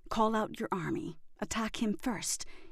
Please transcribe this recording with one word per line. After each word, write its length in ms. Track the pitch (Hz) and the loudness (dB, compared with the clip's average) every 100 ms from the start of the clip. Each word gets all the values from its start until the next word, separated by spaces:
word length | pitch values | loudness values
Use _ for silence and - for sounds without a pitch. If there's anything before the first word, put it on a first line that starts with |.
| - | -2
Call 260 | - 220 220 | 4 4 4
out 240 | 214 - | 2 -2
your 100 | 226 | -2
army, 460 | 190 156 - - 160 - - | 0 0 -2 -2 -8 -12 -6
attack 400 | 208 226 220 - | -2 0 0 2
him 120 | 220 | 2
first, 520 | 202 - 190 - - - - - | 2 0 0 0 -2 -4 -8 -12